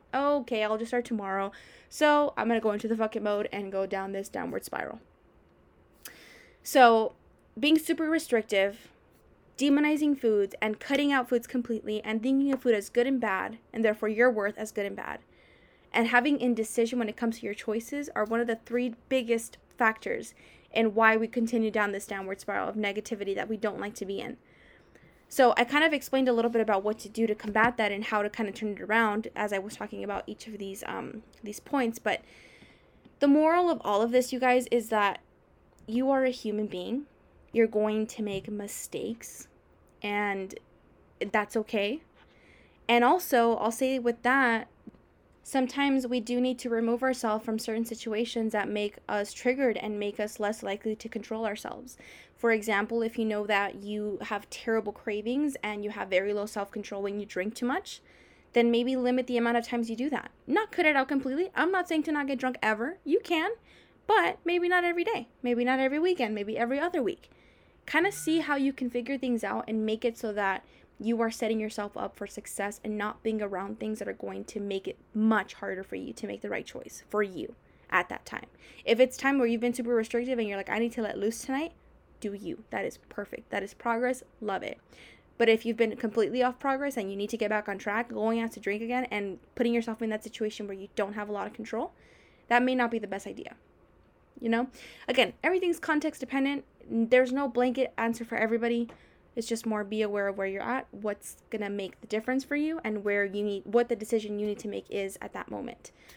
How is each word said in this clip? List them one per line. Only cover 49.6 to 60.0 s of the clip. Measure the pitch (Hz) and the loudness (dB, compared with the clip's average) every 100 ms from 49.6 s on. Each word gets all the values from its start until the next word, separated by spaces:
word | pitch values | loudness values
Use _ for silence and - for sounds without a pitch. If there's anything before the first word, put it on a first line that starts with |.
| 262 214 | 2 0
and | 208 208 | -4 -4
make | 202 202 | -4 -4
us | 214 - | -6 -2
less | 208 220 | -4 -2
likely | 202 208 220 214 | -4 -4 -4 -6
to | 226 | -6
control | 220 - 220 | -10 -8 -6
ourselves. | 226 208 - - 247 - - - - _ | -4 -6 -8 -12 -14 -20 -20 -20 -20 _
For | 233 | 2
example, | 220 214 202 214 233 | 2 2 0 2 0
if | 226 226 | 0 0
you | 220 | 0
know | 208 208 | 0 2
that | 202 202 - | 2 0 -4
you | 202 214 208 196 | -6 -4 -4 -4
have | 214 202 - | -4 -6 -6
terrible | - - 226 208 | -8 0 0 0
cravings | - - 208 214 262 302 269 | -6 -6 -4 -2 0 0 -2
and | 208 208 | -6 -6
you | 208 | -6
have | 208 196 | -6 0
very | 185 196 208 | 2 2 0
low | 214 | -2
self-control | 214 202 208 202 196 | -4 -6 -6 -8 -6
when | 202 202 | -4 -4
you | 202 | -4
drink | 180 196 - | -4 -4 -2
too | 240 | -2
much, | 320 - - - - - - _ | -2 -4 -12 -18 -20 -20 -20 _
then | 240 240 | 4 4
maybe | 233 247 262 | 4 2 2
limit | 247 254 247 | 2 2 0
the | 240 | 0
amount | 233 233 | 2 2
of | 233 | 0
times | 240 226 | -2 -2
you | |
do | 226 | -2